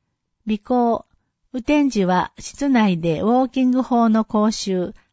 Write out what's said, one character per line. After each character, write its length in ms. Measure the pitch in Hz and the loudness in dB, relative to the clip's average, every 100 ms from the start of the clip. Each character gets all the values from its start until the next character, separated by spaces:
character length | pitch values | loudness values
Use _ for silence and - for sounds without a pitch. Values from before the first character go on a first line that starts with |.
| _ _ _ _ | _ _ _ _
備 140 | 214 214 | -6 -6
考、 480 | - 247 240 226 - _ _ _ _ | -2 0 2 0 -6 _ _ _ _
雨 100 | 254 | -10
天 260 | 233 294 285 | 0 2 2
時 140 | 214 | 0
は 280 | 185 180 - - | 0 0 -2 -8
室 300 | - - 285 | -18 -6 0
内 320 | 254 214 170 | 2 2 0
で 200 | 165 151 | -2 -2
ウ 60 | 202 | 0
ォ 200 | 247 262 | 0 0
ー 40 | |
キ 140 | 254 | 0
ン 60 | 254 | 0
グ 120 | 254 | 0
法 260 | 233 233 226 | 0 0 2
の 160 | 220 | 2
講 260 | 214 214 214 | 0 0 0
習、 440 | - 196 185 175 - _ | -2 -4 -4 -4 -8 _